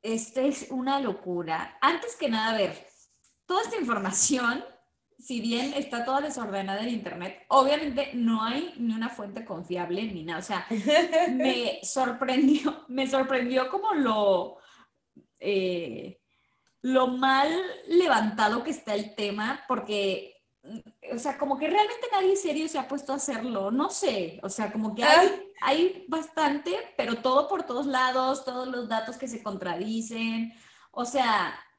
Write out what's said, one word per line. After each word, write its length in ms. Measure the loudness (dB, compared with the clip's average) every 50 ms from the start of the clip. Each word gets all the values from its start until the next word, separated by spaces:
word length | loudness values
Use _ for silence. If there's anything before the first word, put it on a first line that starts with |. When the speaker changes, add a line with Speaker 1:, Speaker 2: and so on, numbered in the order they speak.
Speaker 1:
Esta 400 | -4 -2 -2 -2 -4 -4 -2 0
es 240 | 0 0 0 -2 -6 -6
una 300 | -6 -4 -2 0 0 0
locura. 760 | 0 -2 -4 -4 -6 -4 -4 -4 -2 -4 -4 -6 -6 -10 -4 2
Antes 360 | 2 2 2 2 -4 -6 -4
que 120 | -2 0 0
nada, 260 | 0 0 0 0 2
a 40 | 2
ver, 280 | 0 0 -2 -8 -16 -20 _ _ -20 _ _ _ _ -20 _ _ _
toda 160 | _ 0 0
esta 140 | 0 0 -4
información, 880 | -4 -2 0 0 0 0 0 2 4 4 4 2 2 2 0 -2 -2 -8 -12 -18 _ _ _ _ _ _ _ _ _
si 220 | -10 -8 -6 -4
bien 320 | -2 -2 -2 -2 -2 -2 -4
está 280 | -4 -6 -4 -6 -6 -2
toda 160 | -2 -2 -2
desordenada 600 | -2 -2 -6 -6 -6 -6 -4 -6 -4 -4 -4 -4
en 60 | -4 -4
internet, 560 | -6 -6 -6 -10 -10 -8 -10 -10 -10 -14 -4 _
obviamente 640 | 6 6 8 6 4 2 0 -2 -2 -2 -4 -2 -2
no 280 | 0 2 2 2 2
hay 320 | 0 -2 -2 -4 -6 -6 -8 -4
ni 140 | -2 -2 -2
una 140 | -2 -4 -6
fuente 360 | -6 -8 -12 -10 -10 -12 -10
confiable 580 | -10 -10 -10 -6 -6 -4 -4 -4 -4 -4 -4 -4
ni 200 | -6 -6 -8 -8
nada. 160 | -6 -6 -6
O 20 |
sea, 240 | -4 -4 -4 -4 -2 -2
Speaker 2:
<laughs> 640 | -4 -2 2 4 6 6 4 4 4 2 4 4
Speaker 1:
me 460 | 2 2 2 2 2 2 -2 -2 -4 -4 -6
sorprendió, 1000 | -4 0 0 0 0 0 -2 -2 0 4 6 6 6 6 6 4 -2 -4 -4 -12 -8
me 180 | -2 -2 0
sorprendió 600 | 2 2 2 2 2 2 0 2 2 2 2 2 2
como 240 | -2 -2 0 2 2
lo, 600 | 2 2 2 2 4 4 4 4 4 2 -2 -10 -18 -20 -20 -20 -20 -20 _ _ _ _ _ _ -20 _ _ _ _
eh, 840 | -4 0 0 0 0 0 -2 -4 -4 -6 -8 -10 -12 -14 -16 _ _ _ _ _ _ _ _ _ _ _ _ _
lo 240 | -2 4 4 4 4 4
mal 400 | 2 2 4 4 6 6 4 4 2 -2 -2 -4 -10 -12 -4
levantado 760 | 4 4 6 6 6 4 4 4 2 2 2 2 2 2 0 -2
que 60 | -4
está 240 | -6 -6 -4 -4 -4
el 200 | -4 -4 -6 -6
tema, 500 | -4 -4 -4 -2 -4 -4 -4 -4 -6 -2 -4
porque, 720 | -2 -2 -2 -2 -2 0 0 0 0 -2 -6 -14 -20 _ _ _ _ _ _ -16 -16 -16 -16 -18 _ _ -10 -8
o 60 | -8 -4
sea, 200 | -4 -4 -2 -2
como 180 | -2 -2 0 0
que 100 | 0 2
realmente 380 | 4 2 2 2 0 -6 -4 -2
nadie 220 | 0 2 4 4 4
serio 320 | 4 2 -2 -2 -2 -2 -2
se 100 | -4 -4
ha 100 | -4 -4
puesto 240 | -6 -6 -4 -4
a 40 | -4
hacerlo, 540 | -2 -2 -4 -4 -4 -4 -4 -2 -2 -2 0
no 200 | 2 2 2 0
sé, 500 | 0 0 0 0 0 0 -4 -4 -8 -10
o 60 | -8 -8
sea, 240 | -4 -4 -4 -4
como 220 | -2 -4 -4 -4 -2
que 100 | 2 4
hay, 240 | 6 8 8 6 6
Speaker 2:
Ah. 380 | 4 -2 -10 -16 -10 -4 0 2
Speaker 1:
hay 360 | 4 4 4 2 0 -4 -8 -4
bastante, 640 | -4 -4 -4 -4 -2 0 2 2 2 0 -2 -4 -4 -4 -6 -6 -4
pero 200 | -4 -2 -2 -4 0
todo 300 | 2 4 4 4 4 2
por 140 | -2 -4 -4
todos 220 | -4 -4 -4 -2
lados, 580 | 0 0 2 2 2 2 2 0 0 -2 -2 -4
todos 220 | -6 -6 -6 -6 -6
los 200 | -6 -6 -4 -2
datos 280 | -2 -2 -2 -4 -8
que 120 | -10 -8 -8
se 140 | -8 -8
contradicen, 1120 | -8 -8 -8 -6 -4 -4 -4 -4 -4 -4 -4 -4 -4 -6 -6 -4 -4 -2 -2 -2 -4 -6 -8 -18 -20 -20 -20 -20 -20 _
o 140 | _ -6 -6
sea 500 | -2 0 2 2 4 2 2 0 -2 -6 -10 -16 _ _